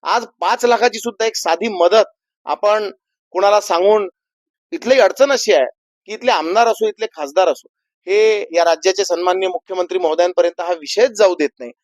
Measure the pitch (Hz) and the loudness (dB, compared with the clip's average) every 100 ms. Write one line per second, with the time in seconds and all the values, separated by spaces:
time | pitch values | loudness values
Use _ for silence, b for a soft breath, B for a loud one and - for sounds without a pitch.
0 | 143 220 226 _ 175 240 240 226 240 220 | -2 -4 -4 _ -4 -2 0 2 0 -2
1 | 233 214 226 220 175 170 226 196 170 220 | -12 -4 -6 -4 -4 -2 -4 0 4 4
2 | 202 _ _ _ - 147 208 214 208 - | 2 _ _ _ -10 -4 0 -2 -4 -12
3 | _ _ _ 180 196 208 - 170 190 214 | _ _ _ 0 2 2 0 0 2 2
4 | 190 _ _ _ _ _ _ 165 214 269 | 0 _ _ _ _ _ _ -10 0 4
5 | 196 - 277 269 - 170 127 _ _ _ | 2 2 2 2 2 2 2 _ _ _
6 | - 214 247 196 160 202 233 214 220 202 | -16 -4 0 0 0 2 2 0 -4 -4
7 | - - 143 156 180 135 _ _ _ _ | -10 -8 -4 0 0 0 _ _ _ _
8 | - 202 220 208 - 165 170 160 180 185 | -4 0 2 0 -2 0 2 2 0 0
9 | 196 170 180 180 190 175 _ 185 180 185 | -2 -2 -2 -2 -2 -6 _ -6 -4 -2
10 | 170 160 175 180 170 170 175 175 147 - | -2 0 0 2 -2 -2 -6 -6 -6 0
11 | 254 208 202 175 147 _ 120 - | 0 2 0 2 -4 _ -20 -18